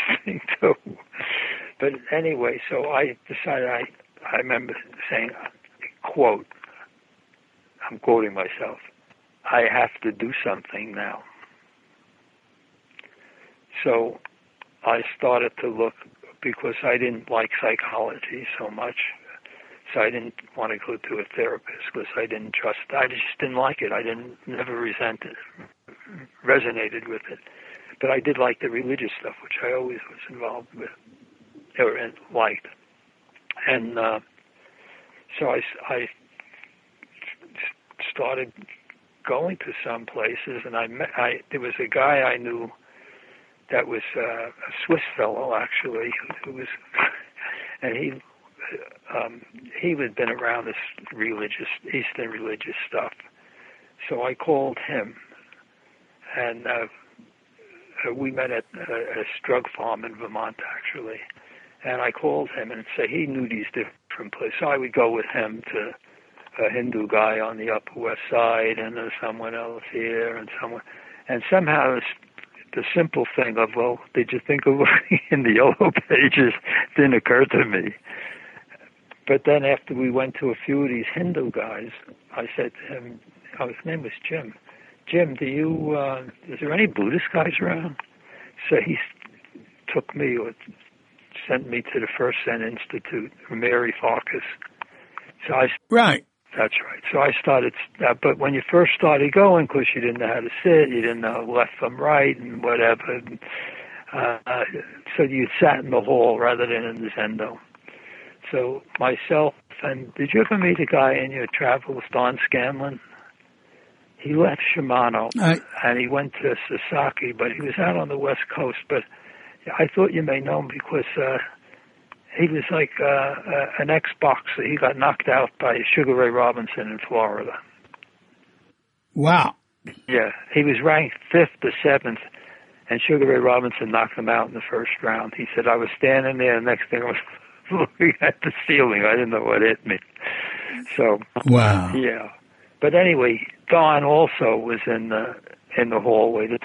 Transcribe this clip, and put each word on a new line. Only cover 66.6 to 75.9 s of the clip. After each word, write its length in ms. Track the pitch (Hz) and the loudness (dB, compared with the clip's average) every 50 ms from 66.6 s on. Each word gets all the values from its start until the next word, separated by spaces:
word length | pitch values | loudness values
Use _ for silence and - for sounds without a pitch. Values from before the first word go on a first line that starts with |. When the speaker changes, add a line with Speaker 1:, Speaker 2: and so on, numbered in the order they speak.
| 113 | -2
Speaker 1:
a 40 | 104 | -2
Hindu 380 | 104 123 120 123 120 110 107 | -2 -2 -4 -4 -4 -4 -2
guy 320 | 104 110 107 107 110 110 110 | 0 2 2 2 2 0 -2
on 160 | 110 113 113 | -4 -6 -6
the 120 | 110 110 117 | -6 -4 -4
Upper 300 | 110 104 - - - 120 | -4 -4 -4 -8 -12 -8
West 220 | 117 113 113 - - - | -6 -6 -6 -6 -6 -2
Side, 480 | - 117 117 113 117 113 113 113 113 107 | 0 2 2 2 2 2 0 -2 -2 -4
and 160 | 110 113 117 | -6 -8 -8
there's 140 | 117 113 113 - - | -10 -10 -10 -10 -8
someone 320 | - 113 110 117 113 113 113 | -8 -8 -8 -8 -10 -10 -8
else 300 | 117 117 117 117 113 - - | -10 -10 -10 -12 -14 -14 -10
here, 440 | - 120 113 117 117 113 117 117 113 | -8 -6 -4 -2 -2 -2 -2 -4 -6
and 120 | 117 110 110 - - | -8 -12 -12 -10 -10
someone, 200 | - 117 117 113 - - - - - - - - - | -10 -10 -10 -12 -14 -18 -20 -20 -20 -20 -20 -20 -6
and 160 | - 131 117 - - | -4 -4 -4 0 4
somehow 460 | 190 190 175 151 151 147 131 131 127 | 4 4 6 6 4 4 4 4 2
this, 80 | 120 - - - - - _ _ - - _ _ - - _ - | 0 -2 -6 -10 -12 -18 _ _ -20 -20 _ _ -20 -20 _ -8
the 100 | - 117 - - | -6 -6 0 2
simple 300 | 170 165 156 - 139 120 - - | 2 2 2 2 -2 -2 0 0
thing 220 | - 127 117 110 | 0 0 0 2
of, 140 | 113 113 107 - | 0 0 2 2
"Well, 240 | 120 117 123 120 120 - _ - | 0 0 0 0 -4 -10 _ 0
did 180 | 131 120 - | 0 0 0
you 80 | 127 117 - | -2 -6 -2
think 200 | - 147 139 - | 0 -2 2 4
of 100 | 143 135 | 4 4
<laughs> 40 | 139 | 6
looking 400 | 139 - - - - - - 139 - - | 6 6 6 4 4 4 2 2 4 2
in 120 | - 143 127 | 2 4 4
the 80 | 117 107 | 6 6
yellow 380 | 113 131 131 - - 208 165 | 8 8 6 6 6 4 4